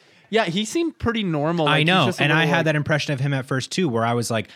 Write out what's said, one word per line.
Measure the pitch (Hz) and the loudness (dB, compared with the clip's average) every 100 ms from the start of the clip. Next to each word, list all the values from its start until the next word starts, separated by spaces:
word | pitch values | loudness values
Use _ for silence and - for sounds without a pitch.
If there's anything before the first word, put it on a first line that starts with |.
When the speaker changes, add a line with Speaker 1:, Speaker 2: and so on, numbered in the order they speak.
| _ _ - | _ _ -4
Speaker 1:
yeah, | 214 180 | -2 0
he | 180 | -2
seemed | 220 339 330 - | -2 -2 -2 -4
pretty | 233 226 | -4 -2
normal. | 190 151 151 175 147 | -2 -2 -2 0 2
Speaker 2:
I | |
Speaker 1:
Like, | 151 | 4
he's | 156 | 4
Speaker 2:
know, | 185 147 | 4 2
Speaker 1:
just | 175 | 2
a | |
Speaker 2:
and | 143 | 2
I | 156 | 2
Speaker 1:
little, | 160 | 2
Speaker 2:
had | 170 | 2
Speaker 1:
like | 156 | 2
Speaker 2:
that | 151 | 0
impression | 147 151 - | 0 -2 -2
of | 135 | -2
him | 143 | -2
at | 135 127 | -4 -4
first, | 131 - | -6 -4
too, | - 170 | -2 0
where | 113 | 0
I | 113 | 0
was | 120 113 | 0 -2
like, | 113 101 | -4 -6